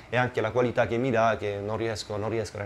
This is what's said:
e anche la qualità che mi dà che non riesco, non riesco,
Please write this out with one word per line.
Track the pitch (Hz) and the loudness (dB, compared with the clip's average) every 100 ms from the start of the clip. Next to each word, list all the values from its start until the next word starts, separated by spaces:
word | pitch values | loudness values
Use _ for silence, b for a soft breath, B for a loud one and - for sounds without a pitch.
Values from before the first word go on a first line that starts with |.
| B | B
e | 120 | 0
anche | 127 - | 2 0
la | 110 | 0
qualità | 117 123 117 110 | 2 2 2 2
che | 117 | 2
mi | 135 | 2
dà | 113 113 107 | 4 4 2
che | 104 101 | -2 -4
non | 101 107 | -4 -4
riesco, | 113 104 - 104 | -2 -4 -6 -4
non | 107 | -2
riesco, | 117 101 - | -2 -4 -6